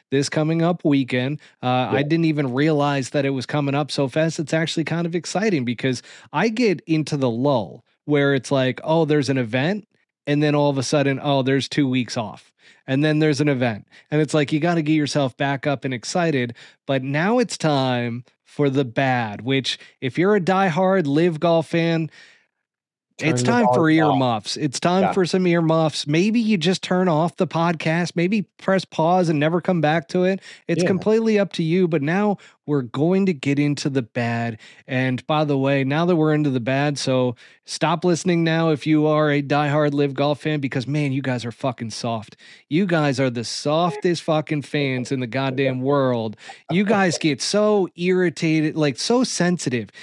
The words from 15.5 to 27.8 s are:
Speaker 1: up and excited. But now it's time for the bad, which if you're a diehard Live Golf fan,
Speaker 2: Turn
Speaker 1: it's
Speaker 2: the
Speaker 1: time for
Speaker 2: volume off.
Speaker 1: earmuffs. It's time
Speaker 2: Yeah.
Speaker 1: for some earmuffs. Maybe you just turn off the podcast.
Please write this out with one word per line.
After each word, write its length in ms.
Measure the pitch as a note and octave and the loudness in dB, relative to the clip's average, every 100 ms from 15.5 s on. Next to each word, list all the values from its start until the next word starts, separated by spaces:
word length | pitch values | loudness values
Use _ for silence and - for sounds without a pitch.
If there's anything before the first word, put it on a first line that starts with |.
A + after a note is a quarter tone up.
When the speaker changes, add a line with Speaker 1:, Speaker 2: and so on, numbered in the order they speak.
| C#3 D3 | -4 -4
Speaker 1:
up 180 | C#3 C3+ | -4 -4
and 80 | |
excited. 640 | B2 - F3+ E3 C#3+ A#2+ - - _ - | -8 -4 -2 0 0 -2 -8 -20 _ -4
But 160 | C3+ | -2
now 340 | C3+ C#3+ F#3 B3 | -2 -2 0 0
it's 180 | G#3+ - | 0 -2
time 680 | D#3+ C#3+ C3 B2 A#2+ A#2 - _ | 0 2 0 0 -2 -6 -12 _
for 240 | _ - C#3+ | _ -2 0
the 140 | C3+ B2+ | 2 -2
bad, 560 | B2 C3+ B2 A2 G2+ | 0 0 0 -2 -6
which 360 | A2+ C3+ B2 - - - | -2 -2 -2 -6 -12 -8
if 160 | C3+ D3+ | -6 0
you're 180 | F#3 G#3 | 2 2
a 60 | |
diehard 640 | E3 F#3+ G3 D#3 F#3 F#3+ D3 | 2 2 2 2 2 2 2
Live 340 | C#3+ F3 D#3 | 2 2 2
Golf 280 | E3+ E3 D#3 | 2 2 2
fan, 420 | E3+ E3 E3 D#3+ - - _ _ _ _ _ _ _ _ - | 0 0 0 -4 -10 -20 _ _ _ _ _ _ _ _ -6
Speaker 2:
Turn 100 | D3+ | -2
Speaker 1:
it's 120 | B2 | 0
Speaker 2:
the 40 | B2 | 2
Speaker 1:
time 180 | A#3+ A3 | 2 2
for 140 | B2 | 2
Speaker 2:
volume 240 | D#3+ D#3+ D#3 | 4 2 2
off. 80 | |
Speaker 1:
earmuffs. 440 | C3+ B2 A2 - - | 2 0 -2 -6 -6
It's 220 | D3 - | -6 -2
time 240 | F3 F#3 | 0 2
Speaker 2:
Yeah. 80 | G3 | 2
Speaker 1:
for 140 | G3 E3+ | 0 0
some 200 | F#3+ F3+ | 0 2
earmuffs. 600 | E3+ D#3+ E3 D#3+ - D3 | 2 2 2 0 -2 -2
Maybe 320 | D#3 G#3 A#3 | 0 2 2
you 180 | A3 G3+ | 2 0
just 240 | D#3 F#3 | 0 -2
turn 260 | - F3+ F#3 | -2 0 2
off 260 | D3+ E3+ - | 2 0 -2
the 120 | F3 | -2
podcast. 640 | D#3+ E3+ E3 | 0 0 -2